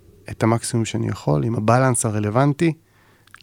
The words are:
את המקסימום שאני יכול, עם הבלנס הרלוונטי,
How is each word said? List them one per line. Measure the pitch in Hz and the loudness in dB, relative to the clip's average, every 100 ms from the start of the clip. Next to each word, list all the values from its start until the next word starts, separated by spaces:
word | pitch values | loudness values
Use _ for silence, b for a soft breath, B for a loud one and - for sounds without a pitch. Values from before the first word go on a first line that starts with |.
| - - - | -12 -20 -16
את | 113 | -2
המקסימום | 113 113 - 117 | 2 2 0 -2
שאני | 110 113 110 | -2 -2 -4
יכול, | 107 - 147 | -4 -2 0
עם | 127 | 0
הבלנס | 113 107 123 131 120 117 | -2 2 2 2 0 -2
הרלוונטי, | 104 104 113 143 139 165 156 b b b b b b | -2 0 2 2 2 -2 -2 b b b b b b